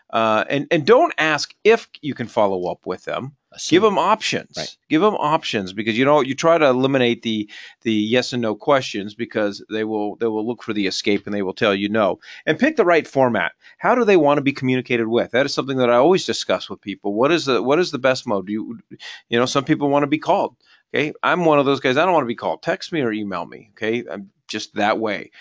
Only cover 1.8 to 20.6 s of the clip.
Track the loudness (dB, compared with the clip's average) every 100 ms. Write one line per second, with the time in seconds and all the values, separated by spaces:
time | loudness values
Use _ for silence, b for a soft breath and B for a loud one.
1.8 | 0 -12 -10 -6 -4 0 0 0 -4 -6
2.8 | -8 -8 -6 -8 -8 _ _ -12 0 2
3.8 | 4 2 0 0 -2 -6 -6 -10 -12 -12
4.8 | -2 2 2 0 0 -2 -2 -4 -4 -6
5.8 | -2 2 4 4 2 0 2 4 4 4
6.8 | 2 2 2 0 -4 -4 -6 B B B
7.8 | -2 0 2 0 0 -4 -4 -4 2 0
8.8 | 0 -8 -10 -10 -6 -4 -4 -6 -8 -6
9.8 | -4 -4 -6 -4 -4 -2 -6 -8 -6 -4
10.8 | -2 -2 -2 -2 -2 -6 -6 -2 0 0
11.8 | 0 0 0 0 B B -4 0 0 2
12.8 | 2 2 2 0 2 2 -2 _ b b
13.8 | 0 2 4 4 4 2 0 -2 0 0
14.8 | 0 -2 0 0 0 0 0 -2 -4 0
15.8 | 4 6 6 4 0 -6 -2 -4 -4 -14
16.8 | -12 -8 -6 0 2 2 0 0 2 0
17.8 | 0 0 0 0 -2 -4 -4 -8 -8 -14
18.8 | _ -20 B B -4 0 2 0 0 0
19.8 | 2 0 0 -2 0 0 0 _